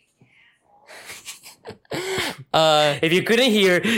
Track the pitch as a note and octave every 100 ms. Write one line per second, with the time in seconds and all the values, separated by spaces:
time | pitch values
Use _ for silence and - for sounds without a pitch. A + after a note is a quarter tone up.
0 | _ _ _ _ _ _ _ _ - -
1 | - - - - - - - - - -
2 | F#4+ F#4+ E4+ - C3 D#3 D#3+ D3+ D3+ C#3+
3 | E3 F3 F3 A3+ C4 G#3+ F#3+ F3 G3+